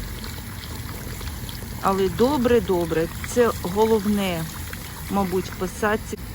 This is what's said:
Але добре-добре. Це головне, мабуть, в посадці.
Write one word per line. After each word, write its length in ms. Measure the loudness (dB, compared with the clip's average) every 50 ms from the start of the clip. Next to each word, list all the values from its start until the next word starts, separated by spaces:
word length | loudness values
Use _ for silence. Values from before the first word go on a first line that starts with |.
| -8 -8 -8 -8 -10 -10 -10 -10 -10 -10 -10 -10 -10 -10 -8 -8 -8 -8 -8 -8 -8 -8 -8 -8 -8 -8 -8 -6 -8 -8 -8 -8 -8 -8 -6 -2 0
Але 260 | 2 2 4 2 2
добре-добре. 960 | 4 4 4 4 4 4 4 6 6 6 6 4 2 2 2 2 2 2 0 0 -2 -6 -8 0 2
Це 160 | 4 4 4 4 0 -2
головне, 800 | -2 2 4 4 6 4 4 4 2 2 2 2 0 0 -2 -4 -4 -6 -8 -8 -8 -8 -8 -10 -10 -10 -10 -6 -2
мабуть, 340 | 0 2 2 2 2 0 -2
в 120 | -2 -4
посадці. 600 | -4 -4 -4 -2 0 0 2 2 0 -2 -4 -8 -8 -8 -8 -6